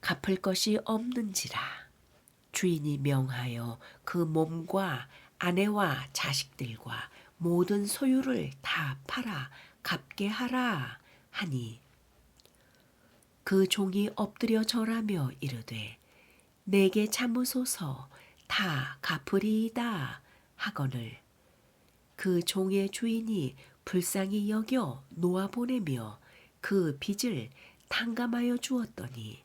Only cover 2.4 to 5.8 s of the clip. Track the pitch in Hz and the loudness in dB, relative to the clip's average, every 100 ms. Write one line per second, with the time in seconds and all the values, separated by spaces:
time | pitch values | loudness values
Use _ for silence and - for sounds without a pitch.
2.4 | _ - 185 165 147 143 139 139 131 123 | _ -2 2 2 0 0 2 2 2 -2
3.4 | 123 117 120 113 - - - 175 165 156 | -4 -4 -6 -8 -14 -16 -6 -2 2 2
4.4 | 160 165 165 190 190 131 - - - _ | 2 0 -2 0 0 -2 -6 -18 -20 _
5.4 | 175 175 202 208 | 0 2 2 4